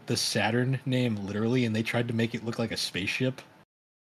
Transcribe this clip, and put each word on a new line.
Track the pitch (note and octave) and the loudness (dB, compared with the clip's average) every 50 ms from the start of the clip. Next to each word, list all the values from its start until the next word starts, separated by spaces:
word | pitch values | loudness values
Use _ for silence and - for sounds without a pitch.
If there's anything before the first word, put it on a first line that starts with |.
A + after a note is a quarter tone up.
| - | 0
the | - A#2+ | -2 -2
Saturn | A2 - - - A2+ G2+ G#2+ A2+ B2 B2 B2+ C3+ B2+ - | 0 0 0 0 2 2 2 2 2 2 2 0 0 0
name | C3+ B2+ B2+ B2 B2 A2 G#2 | 0 0 2 2 2 0 -2
literally | G2 F#2+ G2+ G#2 A2 A2+ B2 C3 B2 | -2 -4 -2 0 0 2 2 2 2
and | A2+ G#2+ | 2 2
they | A2 A2+ | 0 0
tried | - - A#2+ B2 A#2+ | 0 0 0 0 0
to | A2+ | 0
make | A2+ A#2 A2+ - | 0 0 0 0
it | A#2 G#2 | -4 -6
look | A#2 A#2 - | -4 -4 -2
like | A#2 G#2+ | -2 -2
a | F2+ - | -2 -4
spaceship. | - - - F2+ F#2 - - - B2+ B2+ C3 - - - - - - _ _ _ _ _ _ _ | -4 -4 -4 -4 -2 -2 -2 0 0 -2 -2 -4 -10 -20 -20 -20 -20 _ _ _ _ _ _ _